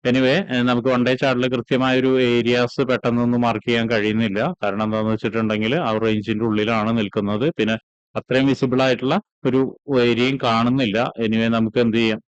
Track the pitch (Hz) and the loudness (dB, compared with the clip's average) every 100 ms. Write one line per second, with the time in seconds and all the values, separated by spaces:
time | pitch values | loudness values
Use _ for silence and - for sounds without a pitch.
0 | 123 127 131 160 196 127 123 120 123 123 | 0 2 2 0 0 -2 0 0 0 0
1 | 123 131 139 123 127 123 - 127 131 131 | 0 0 0 0 -2 -4 -2 0 2 2
2 | 131 131 123 120 117 120 120 - 127 123 | 2 2 2 2 2 0 0 -2 -2 0
3 | 123 120 120 120 120 113 123 117 113 113 | 0 0 0 0 0 -2 -2 -2 0 0
4 | 104 110 113 98 143 180 104 101 107 110 | 0 0 -2 -2 -4 -4 -4 -2 -2 -2
5 | 110 110 113 113 110 107 110 151 131 110 | -2 -2 -2 -2 -2 0 0 -2 0 0
6 | 110 107 104 107 113 107 107 113 107 117 | 0 0 -2 -2 0 0 0 0 0 -2
7 | 101 110 101 107 143 - 110 110 _ _ | -2 -2 -2 -2 -2 0 -2 -2 _ _
8 | _ 107 - 127 135 127 131 127 135 127 | _ -12 -2 2 2 2 0 2 2 0
9 | 127 175 _ _ 135 131 131 - - 131 | 0 -2 _ _ 0 0 0 -6 -2 2
10 | 120 117 127 135 127 113 120 135 117 104 | 2 2 0 0 0 2 2 2 0 0
11 | 127 - 110 110 113 113 113 123 117 110 | -2 -4 -2 0 0 0 0 0 2 2
12 | 113 107 | 0 -2